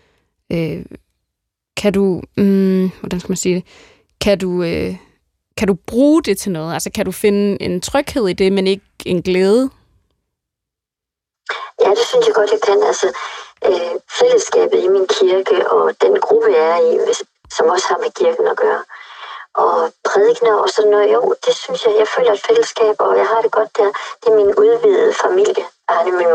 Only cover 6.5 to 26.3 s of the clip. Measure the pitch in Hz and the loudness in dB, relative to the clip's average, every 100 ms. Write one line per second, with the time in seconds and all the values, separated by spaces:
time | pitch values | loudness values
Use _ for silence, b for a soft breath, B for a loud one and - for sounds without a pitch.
6.5 | 160 160 156 196 214 190 175 208 202 202 | -6 -6 -8 -8 -6 -6 -2 0 2 0
7.5 | - - 180 - 277 294 285 190 180 196 | -2 -4 -6 -4 -4 -2 -2 -2 0 0
8.5 | 196 190 196 - - - 180 185 185 190 | 2 0 -2 -6 -12 -4 -4 0 0 2
9.5 | 226 269 - _ _ _ _ _ _ _ | 2 0 -6 _ _ _ _ _ _ _
10.5 | _ _ _ _ _ _ _ _ _ - | _ _ _ _ _ _ _ _ _ -12
11.5 | B B - 392 427 466 508 453 440 415 | B B -2 0 2 0 2 2 2 0
12.5 | 220 - - 427 - 185 B B B B | 0 0 2 0 0 -4 B B B B
13.5 | _ - - 523 - - - 494 466 - | _ -2 -2 -4 -8 -10 0 2 4 2
14.5 | 480 440 - 180 392 370 - - 381 - | 0 2 2 2 0 0 2 2 2 0
15.5 | 180 - - 160 - 190 202 - - 453 | 0 0 0 0 0 2 2 2 2 4
16.5 | 160 160 170 - - - - - _ _ | 2 2 2 2 0 -2 -4 -8 _ _
17.5 | - - 359 - 370 330 - 494 - - | -2 0 0 -2 -4 -4 -2 -2 0 -2
18.5 | - 427 - - B B B B B B | 0 -2 -2 -8 B B B B B B
19.5 | - 160 175 160 - - 196 220 - 226 | -2 0 0 -4 -4 -2 2 2 2 0
20.5 | 208 - 214 208 208 208 220 - - 494 | 0 0 0 2 4 4 2 0 -2 -2
21.5 | - - 508 440 427 427 - 240 202 - | -4 -6 -2 0 2 0 0 0 0 2
22.5 | 226 - - 214 208 196 190 202 226 220 | 2 0 0 0 0 0 0 2 0 0
23.5 | 214 214 - 202 B B B 233 214 202 | 0 -2 0 0 B B B 2 4 4
24.5 | - - 466 214 - - - - 370 415 | 4 4 4 2 4 2 0 0 2 2
25.5 | - - - - 170 180 180 170 | 0 -6 -10 -4 -2 0 0 2